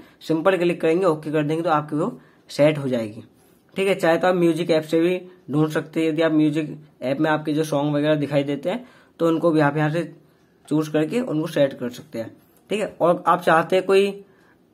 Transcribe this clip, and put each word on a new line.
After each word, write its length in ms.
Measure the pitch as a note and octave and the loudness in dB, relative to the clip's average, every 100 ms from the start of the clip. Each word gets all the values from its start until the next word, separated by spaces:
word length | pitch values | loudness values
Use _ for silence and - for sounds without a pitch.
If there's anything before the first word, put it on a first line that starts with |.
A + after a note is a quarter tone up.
| - _ | -12 _
सिंपल 340 | - D#3+ F#3 F#3 | -4 0 2 2
क्लिक 240 | F3 E3+ | 0 0
करेंगे, 260 | E3 E3+ F#3+ | 0 2 2
ओके 260 | D3+ D#3 | 0 -2
कर 100 | D3+ | -2
देंगे 200 | D3 D#3+ | -2 -2
तो 80 | E3+ | 0
आपकी 260 | D3+ D3+ C#3+ | -2 -2 -4
वो 220 | G3+ B3 - _ - | -4 -6 -16 _ -8
सेट 280 | - D3 C#3+ | 2 2 2
हो 100 | C3+ | -2
जाएगी। 360 | A#2+ G#2+ G#2+ - _ _ _ _ | -4 -6 -10 -20 _ _ _ _
ठीक 140 | - G3 | -4 0
है, 60 | F#3 | 2
चाहे 220 | E3+ E3+ | 2 2
तो 100 | F3+ | 2
आप 60 | F#3 | 2
म्यूजिक 340 | E3+ D#3+ F3 | 2 2 0
ऐप 120 | D#3+ | 0
से 160 | D#3 E3 | 2 0
भी 200 | E3+ F3+ F3+ - - | 2 0 -6 -18 -4
ढूंढ 200 | C#3+ D#3 | 0 0
सकते 300 | D#3+ D3+ E3 | -2 -4 -2
हैं। 80 | D#3+ | -2
यदि 140 | D#3 | 0
आप 100 | D#3+ | 2
म्यूजिक 440 | D#3 D3+ D3+ D3 - - - | 2 2 0 -4 -8 -18 -8
ऐप 180 | B2 C#3 | -4 0
में 100 | D#3 | 0
आपके 220 | D3+ D#3 | 0 -2
जो 120 | D3 | -2
सॉन्ग 300 | D3+ C#3+ D3 | 0 0 0
वगैरह 200 | D3 D3+ D3+ | 0 0 0
दिखाई 280 | C#3+ C#3+ | 0 -2
देते 260 | C#3 C#3 F3 | -2 -4 -4
हैं 140 | A#3 - - _ - | -6 -8 -20 _ -2
तो 80 | E3 | 0
उनको 220 | E3 E3+ | 2 2
भी 100 | D#3 | 4
आप 140 | C#3+ D3+ | 2 2
यहाँ 140 | D3+ | 0
से 220 | E3 D#3 - _ _ _ _ - | -2 -6 -12 _ _ _ _ -4
चूज 200 | D3+ D#3 | -2 0
करके 320 | D3+ D#3 A#3 | 0 0 -2
उनको 260 | - D3+ F3 | -2 -4 -2
सेट 240 | - C#3 | 0 0
कर 140 | - B2 | -2 -10
सकते 280 | - - A#2 | -10 -12 -10
हैं। 160 | G#2 - _ _ - | -10 -14 _ _ -8
ठीक 100 | G#3 | -6
है, 160 | G3 - | -6 0
और 220 | E3 E3 E3 | 0 2 2
आप 160 | F3 | 2
चाहते 340 | F3 E3 E3 F#3 | 4 2 2 0
हैं 100 | F#3 | 4
कोई 380 | G3 G3+ G3 - _ _ _ _ | 2 2 -2 -16 _ _ _ _